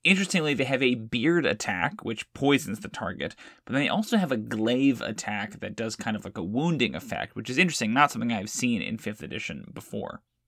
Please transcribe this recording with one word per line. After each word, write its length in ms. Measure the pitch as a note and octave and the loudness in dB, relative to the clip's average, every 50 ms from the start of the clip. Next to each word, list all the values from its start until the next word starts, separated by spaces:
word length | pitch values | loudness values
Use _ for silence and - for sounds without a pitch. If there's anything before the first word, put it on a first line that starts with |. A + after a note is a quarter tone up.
| - | 2
Interestingly, 520 | E3 F#3+ F#3+ G3 F3+ - F3+ D#3 D3+ C#3+ | 4 4 4 4 2 0 2 2 2 0
they 80 | A2+ C3+ | 0 0
have 180 | B2+ C#3 B2+ | 0 2 2
a 140 | C3+ B2+ B2 | 4 4 2
beard 500 | A#2+ A2 A2+ - A#2+ A2+ D#3 E3+ E3+ C#3+ | 2 -2 -4 -2 2 4 4 4 4 4
attack, 580 | E2+ - G#2 - - G2+ F2+ E2+ - - - - | 2 0 0 -2 -2 -2 0 0 -2 -2 -4 -6
which 280 | - A#2 - - - _ | -6 -6 -6 -8 -12 _
poisons 460 | - C#3 C#3 C#3+ C3 - - G#2 A2 | 0 4 6 6 4 4 0 -6 -6
the 80 | - - | -8 -10
target. 480 | - - - F2+ F#2 - C#2 - - - - - - _ _ | -8 -6 -6 -6 -4 -4 -6 -6 -6 -10 -16 -20 -20 _ _
But 100 | - A#2+ | -4 -2
then 100 | C3+ C#3+ | 0 2
they 60 | - | 2
also 280 | - - A3 - A#3+ G#3+ | 2 0 0 2 2 2
have 140 | F#3 D3 | 2 2
a 60 | C3+ A2 | 0 -2
glaive 640 | G#2+ A2+ A#2 G#2+ A2 A2+ B2 B2+ C#3 C#3 C3 A2+ | -2 -4 -2 0 2 2 2 4 4 4 4 4
attack 580 | - - A2 - - - G#2 G#2 G2+ G#2 G#2 - | 0 -6 -6 -6 -6 -6 -4 -4 -6 -6 -8 -10
that 160 | - G2 G2+ | -10 -8 -6
does 200 | - A2+ A2+ G#2+ | -6 -6 -6 -6
kind 220 | - - A#2 A2 G#2 | -4 -4 -4 -4 -4
of 80 | - | -6
like 100 | F#2+ - | -8 -8
a 80 | - E2+ | -6 -4
wounding 520 | F2+ G#2+ B2 D3+ F3 E3 C#3 A#2+ G2 C2+ | -2 0 0 2 2 4 4 2 2 0
effect, 400 | D#2+ - - - - - - - | -2 -6 -6 -6 -6 -6 -6 -6
which 120 | - A2+ A#2 | -8 -8 -2
is 120 | B2+ C#3 | 2 2
interesting, 340 | F#3 F3 D3 - B2 G#2+ A2+ | 2 4 2 0 0 2 4
not 160 | C3+ D3 C#3 | 6 6 4
something 220 | - A2+ A2+ A#2+ | 4 0 -2 -2
I've 180 | A#2 G#2 F#2+ - | -2 -2 -4 -6
seen 320 | - - - B2 A#2 G2 | -4 -2 0 0 0 0
in 160 | - - A2 A2 | -2 -4 -6 -6
fifth 240 | - G#2+ G#2 - | -6 -8 -8 -8
edition 440 | - - - D2 - - D#2 C#2 - - | -10 -10 -8 -8 -8 -8 -8 -10 -12 -12
before. 520 | - - - - - - - - - - - _ _ _ _ | -14 -14 -12 -10 -8 -8 -6 -8 -10 -12 -16 _ _ _ _